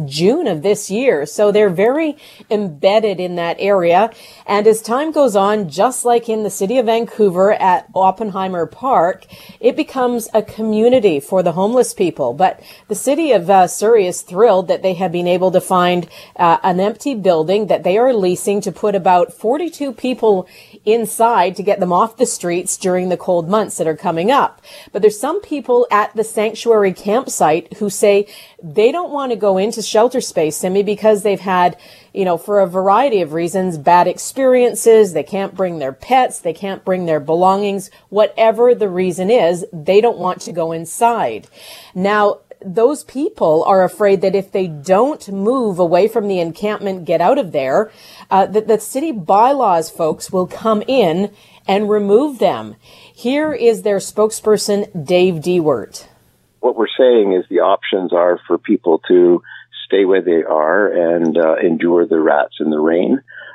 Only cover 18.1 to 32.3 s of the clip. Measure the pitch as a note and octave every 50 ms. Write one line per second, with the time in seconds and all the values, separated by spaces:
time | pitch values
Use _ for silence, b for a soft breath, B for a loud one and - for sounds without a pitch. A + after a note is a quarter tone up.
18.1 | B3+ A3 F#3 F3+ F3+ - - - G3+ G#3 G3 G3 - - - G#3 G3+ G3 E3 F#3
19.1 | F3+ F3+ F3 F3 - - - G#3+ B3+ D4+ F4 D#4+ - - C#4+ C#4 A#3 - - B3+
20.1 | B3+ A#3+ - A3 G3+ F#3 F3+ B B B B B B B B G#3+ G#3+ A#3 A3+ G#3
21.1 | - - A3+ A#3 A#3+ G3+ F3 F#3 F3+ - F#3 G3+ G3 - F#3+ F3+ F3 F3+ G#3+ A3
22.1 | - - B3 A#3 - - - F3 E3+ F3 F3+ - - - - F#3 F3+ F#3 F3+ F#3
23.1 | F3+ E3+ - - F3+ E3+ E3 D#3+ G3 A3 G#3 D#3+ - - E3+ D#3+ D#3 D#3 - F#3
24.1 | E3 E3 F3 G#3+ C#4 C4+ G3+ - - _ B B B B B B B G#3 F#3+ G#3+
25.1 | G#3 - - C#4 E4 G#4 G4+ - D#4 C#4+ A3+ - B3 A#3+ B3 - - G#3 G#3+ -
26.1 | - A3 G#3+ G#3+ - A3+ G#3 A3+ A3 - - A#3 A3+ G#3+ G3+ F#3+ F3+ - - G3+
27.1 | G3+ A#3+ C4+ - - - F#3 D#3+ D3+ E3+ F3 - - - G#3+ G3+ - - - G#3
28.1 | G3+ G3+ G3+ B B B B B B B - E3 C#3+ G#3 G#3+ B3 C#4+ E4+ F4+ C#4
29.1 | C#4+ C#4 C4+ B3+ A#3 G3 G#3+ G3+ F#3+ F#3 G3 A3+ A3+ A#3 G#3 - - G#3+ A3 B3
30.1 | - B3+ G#3 - - F#3 D#3+ D#3 D3+ - - F#3 F#3 G3 G3+ G3 G#3 G3 - A3
31.1 | A3 G3+ F#3 G#3+ G3+ - - G#3 B3 F3+ F3+ F3+ F3 - B B B B B B
32.1 | B - G3 F#3